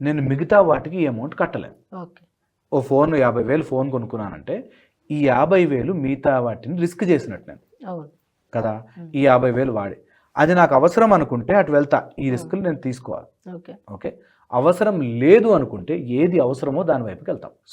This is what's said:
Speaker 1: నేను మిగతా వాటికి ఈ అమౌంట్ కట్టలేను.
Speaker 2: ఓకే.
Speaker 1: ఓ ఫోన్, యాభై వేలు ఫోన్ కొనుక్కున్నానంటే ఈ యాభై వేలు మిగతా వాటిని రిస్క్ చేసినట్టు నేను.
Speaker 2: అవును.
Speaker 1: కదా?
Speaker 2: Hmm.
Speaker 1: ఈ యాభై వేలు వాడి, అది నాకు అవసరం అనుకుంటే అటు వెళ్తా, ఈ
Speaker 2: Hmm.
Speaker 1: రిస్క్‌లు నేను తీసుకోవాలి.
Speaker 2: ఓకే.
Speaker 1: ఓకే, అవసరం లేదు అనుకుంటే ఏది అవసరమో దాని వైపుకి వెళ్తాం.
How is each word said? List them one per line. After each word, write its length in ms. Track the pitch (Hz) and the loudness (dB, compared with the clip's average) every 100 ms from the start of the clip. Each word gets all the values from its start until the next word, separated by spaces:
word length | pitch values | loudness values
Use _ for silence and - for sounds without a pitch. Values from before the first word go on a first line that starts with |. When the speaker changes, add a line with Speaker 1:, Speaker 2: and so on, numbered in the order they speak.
Speaker 1:
నేను 220 | 139 151 | -4 -2
మిగతా 380 | 135 139 165 208 | -2 -2 2 4
వాటికి 360 | 175 139 156 180 | 4 2 -2 -4
ఈ 100 | 147 | -2
అమౌంట్ 320 | 113 139 - | -4 -8 -6
కట్టలేను. 580 | 175 117 - - _ 190 | -6 -6 -12 -18 _ -16
Speaker 2:
ఓకే. 300 | 175 _ _ _ _ _ - | -16 _ _ _ _ _ -4
Speaker 1:
ఓ 80 | 147 | -4
ఫోన్, 340 | - 135 156 | 0 2 2
యాభై 280 | 156 123 117 | 4 2 0
వేలు 200 | 113 151 | 0 -2
ఫోన్ 280 | 156 131 139 | -2 -4 -2
కొనుక్కున్నానంటే 800 | 131 113 113 101 80 - 190 - _ _ _ - | -4 -6 -8 -10 -12 -10 -10 -10 _ _ _ -8
ఈ 160 | 151 139 | -2 2
యాభై 380 | 123 151 190 | 2 4 4
వేలు 280 | 165 135 120 | 2 0 -2
మిగతా 480 | 185 135 135 147 131 | -4 -4 -2 0 0
వాటిని 400 | 120 107 120 175 | -2 -6 -8 -4
రిస్క్ 240 | 170 - | -4 -2
చేసినట్టు 460 | 185 151 - 92 - | 0 0 -2 -14 -16
నేను. 400 | 71 _ _ 226 | -20 _ _ -14
Speaker 2:
అవును. 180 | 170 147 _ _ _ _ | -14 -14 _ _ _ _
Speaker 1:
కదా? 300 | 120 110 107 120 - | -4 -4 -6 -12 -20
Speaker 2:
Hmm. 120 | 165 | -8
Speaker 1:
ఈ 120 | 147 139 | 0 4
యాభై 240 | 127 127 | 4 4
వేలు 220 | 120 131 | 0 -2
వాడి, 240 | 110 98 - _ _ _ - | -4 -6 -12 _ _ _ 0
అది 180 | 156 | 2
నాకు 200 | 180 165 | 6 6
అవసరం 380 | 135 160 - 220 | 6 4 4 4
అనుకుంటే 420 | 185 135 120 120 | 4 2 -4 0
అటు 180 | 196 180 | 2 4
వెళ్తా, 380 | 147 143 135 - - | 2 2 0 -2 -6
ఈ 40 | |
Speaker 2:
Hmm. 80 | 135 | -4
Speaker 1:
రిస్క్‌లు 300 | 120 - 190 | -4 -6 -6
నేను 160 | 185 143 | -4 -6
తీసుకోవాలి. 800 | 131 123 - - - _ 185 175 | -8 -10 -10 -12 -14 _ -18 -18
Speaker 2:
ఓకే. 180 | 175 - - | -18 -20 -18
Speaker 1:
ఓకే, 260 | 101 - - _ _ - | -12 -12 -12 _ _ -6
అవసరం 480 | 123 151 175 214 185 | 0 2 2 0 -2
లేదు 480 | 127 117 139 220 226 | -4 0 6 6 6
అనుకుంటే 500 | 180 120 107 90 165 | 2 0 -8 -8 -8
ఏది 420 | 123 123 175 175 | -4 0 2 2
అవసరమో 420 | 127 131 143 139 | 0 -2 -4 -4
దాని 220 | 170 135 | -2 -2
వైపుకి 260 | 110 90 - | -4 -10 -10
వెళ్తాం. 200 | 160 - _ _ | -10 -12 _ _